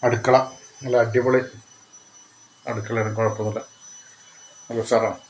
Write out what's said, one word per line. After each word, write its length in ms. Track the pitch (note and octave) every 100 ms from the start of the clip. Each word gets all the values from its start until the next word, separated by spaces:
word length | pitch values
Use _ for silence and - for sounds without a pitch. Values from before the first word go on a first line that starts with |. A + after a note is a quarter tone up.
| B2
അടുക്കള 300 | A2+ B2+ C3 C3 - - -
നല്ല 160 | C3+ B2
അടിപൊളി 360 | A2+ B2 B2 B2+ B2+ A2 - _ _ - _ _ _ _ _ _ -
അടുക്കളയാണ്, 420 | A2+ G#2+ A#2 G#2+ G#2+
കുഴപ്പമൊന്നുമില്ല, 440 | A2 G#2+ G#2+ G#2+ - _ - - - - - - - - -
നല്ല 140 | A#2 A2
ഉഷാറാണ്. 340 | A2+ G2 - -